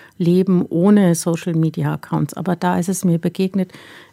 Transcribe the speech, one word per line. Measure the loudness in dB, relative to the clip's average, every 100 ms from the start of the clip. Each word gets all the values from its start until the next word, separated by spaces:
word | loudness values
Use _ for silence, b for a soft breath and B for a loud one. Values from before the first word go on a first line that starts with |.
| B -4
leben | 0 2 2 0 0
ohne | 2 4 6 4 2
Social-Media-Accounts. | -2 -4 -2 -2 -2 -2 -4 -4 -4 -4 -4
Aber | -4 -4 -2
da | -2 -2
ist | -2
es | -2 0
mir | 0
begegnet. | -2 -4 -4 -4 -6 B B B B